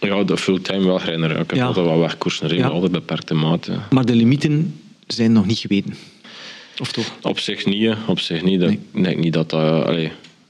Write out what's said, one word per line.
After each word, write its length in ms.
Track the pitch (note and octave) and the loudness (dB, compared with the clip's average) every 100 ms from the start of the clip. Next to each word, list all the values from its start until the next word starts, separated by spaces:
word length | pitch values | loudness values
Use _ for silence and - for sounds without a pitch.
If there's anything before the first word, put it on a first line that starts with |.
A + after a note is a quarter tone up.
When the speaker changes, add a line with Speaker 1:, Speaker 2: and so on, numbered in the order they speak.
Speaker 1:
Ja, 240 | G#2 G2 | -2 0
dat 160 | G2 F2+ | 0 0
fulltime 440 | - F#2 - F#2+ | 0 0 0 0
wel 160 | F#2 F#2 | 2 2
herinneren. 400 | F#2 E2 D#3 D#3 | 0 -2 0 0
Ik 100 | E3 | -2
heb 80 | - | 0
Speaker 2:
Ja. 80 | - | 0
Speaker 1:
altijd 200 | F#3 E2+ | 2 2
wel 120 | D#2+ | 4
wegkoersen 420 | E2 - - - | 2 0 -4 -4
gereden, 180 | D#2+ F2 | -2 0
Speaker 2:
Ja. 60 | |
Speaker 1:
maar 100 | B2+ | 0
altijd 180 | E2+ F#2 | 0 0
beperkte 420 | F2 - D#2+ - | -2 -4 -8 -2
mate. 440 | D#2+ D#2 E2+ - F2+ - | 0 0 0 -2 -8 0
Speaker 2:
Maar 140 | C3 | 2
de 100 | A#2 | 4
limieten 640 | A#2+ A#2 C#3+ D#3 D3+ D#3+ - - - - | 4 4 4 2 0 0 -6 -16 -20 -10
zijn 260 | - A2+ | 0 4
nog 140 | A2+ G2 | 4 4
niet 120 | A2+ | 0
geweten. 360 | - G2+ G2 - - - - - - - - - | 0 -2 -2 -8 -14 -20 -20 -20 -18 -20 -18 -10
Of 120 | B2+ | -8
toch? 240 | - A2+ - | -6 -8 -6
Speaker 1:
Op 160 | - A#2 | -4 -4
zich 260 | - G2+ - | -4 -4 -2
niet, 160 | G2+ | 0
hè. 120 | A2 A2 A2+ | 0 0 -2
Op 140 | F2 | -2
zich 220 | - E2+ | -2 -2
niet. 180 | F2+ F#2+ | 0 2
Dat, 80 | F2 | 2
Speaker 2:
Nee. 100 | G#2 - | 0 -2
Speaker 1:
ik 120 | - | -2
denk 140 | F#2 D2+ | 0 0
niet 140 | E2 | 0
dat 180 | E2 D#2+ | 0 0
dat, 340 | D#2+ D#2 D#2+ | 0 2 2
allee, 260 | - E2 D#2 - - _ | 2 0 -2 -8 -20 _